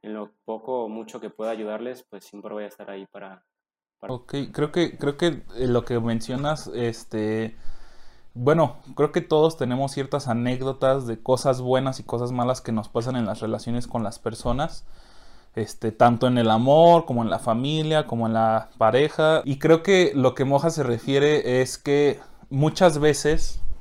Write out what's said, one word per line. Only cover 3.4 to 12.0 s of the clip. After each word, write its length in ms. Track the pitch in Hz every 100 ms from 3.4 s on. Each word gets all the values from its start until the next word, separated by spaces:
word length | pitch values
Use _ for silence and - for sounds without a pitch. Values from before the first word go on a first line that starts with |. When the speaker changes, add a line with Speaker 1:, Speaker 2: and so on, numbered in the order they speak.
| _ _ _ _ _ _
Speaker 1:
para 140 | 107
Speaker 2:
Ok, 200 | 127 - 143 131
creo 200 | - 151
que, 260 | 175 165 -
creo 180 | 143 143
que, 260 | 175 131 - 117
eh, 100 | 131
lo 180 | 120 -
que 140 | 120
mencionas, 680 | 117 113 - 127 143 151 -
este... 840 | 113 117 113 - 110 107 110 110 113 - - - - - - -
Bueno, 440 | 117 127 160 151 - - -
creo 160 | 147
que 100 | 180
todos 360 | 165 156 160 156
tenemos 340 | 123 127 139
ciertas 360 | - 135 143 135
anécdotas 800 | 117 123 127 131 131 135 135 120
de 120 | 110
cosas 380 | - 127 143 127
buenas 380 | 123 127 135
y 40 | 131